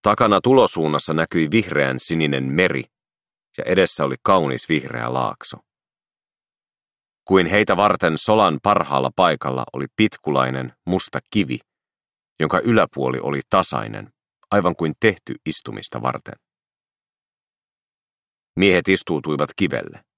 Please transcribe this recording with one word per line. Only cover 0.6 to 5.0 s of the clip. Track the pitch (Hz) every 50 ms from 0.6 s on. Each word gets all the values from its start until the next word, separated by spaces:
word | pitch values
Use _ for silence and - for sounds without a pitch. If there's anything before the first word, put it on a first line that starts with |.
| 101 92 - 87 80 76 76 71 - - 78
näkyi | 80 82 - - 85 80 76
vihreän | 76 113 101 90 73 71 69 67 65 64
sininen | - - 85 80 78 73 69 67 67
meri, | 65 69 85 92 87 73 67 - _ _ _ _ _ _ _ _ _ _ _ _ _ _ -
ja | -
edessä | - 90 95 90 - - - 76
oli | 69 65 -
kaunis | _ - 98 92 80 69 64 64 - -
vihreä | 80 73 67 69 62 58